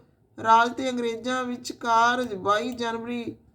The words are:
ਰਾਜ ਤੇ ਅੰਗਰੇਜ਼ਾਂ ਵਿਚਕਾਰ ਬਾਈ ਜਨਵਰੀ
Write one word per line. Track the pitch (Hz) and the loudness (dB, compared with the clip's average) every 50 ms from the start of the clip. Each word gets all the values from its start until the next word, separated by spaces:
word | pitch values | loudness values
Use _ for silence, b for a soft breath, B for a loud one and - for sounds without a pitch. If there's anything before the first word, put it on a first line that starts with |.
| _ _ _ _ _ _ _ - 208 | _ _ _ _ _ _ _ -2 4
ਰਾਜ | 226 226 226 233 240 240 | 6 6 6 6 2 0
ਤੇ | 269 262 262 | -4 -4 -4
ਅੰਗਰੇਜ਼ਾਂ | 247 247 240 233 226 226 226 254 254 254 254 | -2 -2 -2 -4 -4 -4 -4 -4 -4 -2 -4
ਵਿਚਕਾਰ | 247 240 240 - - - - - 233 226 226 233 240 247 254 247 226 202 | -6 -8 -8 -10 -12 -12 -6 0 2 4 6 6 4 4 0 -2 -4 -6
ਬਾਈ | 185 180 202 208 214 233 254 240 | -2 0 2 2 2 0 -2 -4
ਜਨਵਰੀ | 226 233 233 226 226 226 240 240 240 226 214 - - _ _ | -4 -4 -4 -4 -6 -6 -6 -6 -6 -6 -8 -12 -14 _ _